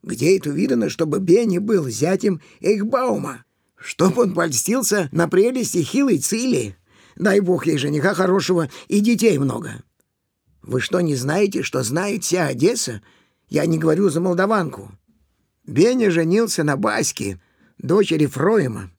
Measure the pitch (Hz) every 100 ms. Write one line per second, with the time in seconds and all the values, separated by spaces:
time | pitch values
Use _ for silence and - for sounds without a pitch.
0 | - 117 147 190 151 143 247 240 208 -
1 | 156 156 185 196 226 180 202 202 135 107
2 | 156 190 214 170 - _ 165 214 214 262
3 | 254 196 139 123 _ _ _ _ - -
4 | 180 196 220 180 170 131 - 240 233 208
5 | 156 156 165 175 220 254 220 180 143 240
6 | 277 165 - 226 254 156 107 - _ _
7 | _ - 190 196 185 175 160 151 143 147
8 | 170 175 185 190 156 180 151 - - 196
9 | 208 233 226 147 135 113 120 110 - _
10 | _ _ _ _ _ _ - 127 - 185
11 | 170 135 131 170 202 196 - - 113 151
12 | 202 202 - 277 147 127 165 233 - 107
13 | _ _ _ _ _ 151 156 160 160 156
14 | 196 156 185 175 196 220 160 117 101 98
15 | _ _ _ _ _ _ - 131 214 254
16 | 214 165 165 202 233 - 151 135 214 214
17 | 226 - 101 92 _ _ _ _ 127 202
18 | 196 160 147 - 175 220 135 101 95